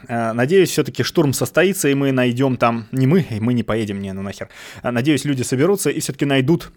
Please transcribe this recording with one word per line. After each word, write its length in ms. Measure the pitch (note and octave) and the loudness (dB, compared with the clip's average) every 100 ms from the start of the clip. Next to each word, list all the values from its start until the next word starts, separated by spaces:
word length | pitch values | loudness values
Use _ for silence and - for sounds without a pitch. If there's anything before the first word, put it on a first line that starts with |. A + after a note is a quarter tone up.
| - | -8
Э, 240 | A#2 A#2 | -4 -2
надеюсь, 380 | A#2 C3 F#3+ E3 | 0 2 4 4
все-таки 340 | - C3+ - | 2 -2 -2
штурм 300 | B2 - D#3 | -2 0 0
состоится, 560 | B2 B2 - F3+ G3 D3 | 0 -2 2 2 2 0
и 60 | C#3 | 2
мы 160 | C#3 | 2
найдем 460 | C3 B2 A#2+ C3+ B2 | 2 2 2 0 2
там, 280 | A#2+ A#2 A2+ | 0 0 -4
не 160 | C3 C3 | 0 2
мы, 180 | F#3 D3 | 2 2
и 100 | G#2+ | -2
мы 140 | A2+ | 0
не 100 | A#2+ | 0
поедем, 360 | A2 A2+ G#2+ G2 | 0 -2 -2 -4
не, 140 | G2 | -8
ну 80 | F#2+ | -8
нахер. 280 | G2 - - - - - | -10 -10 -14 -16 -20 -10
Э, 80 | - | -4
надеюсь, 340 | A#2+ C3+ D3 D3 | -2 2 0 0
люди 160 | C#3 | -2
соберутся 480 | A#2 B2 D#3+ G3+ D3 | -2 0 2 2 0
и 100 | C#3+ | -2
все-таки 260 | D#3 C3+ D3 | -4 -4 0
найдут 460 | C#3 C3+ E3+ - | 2 2 0 -2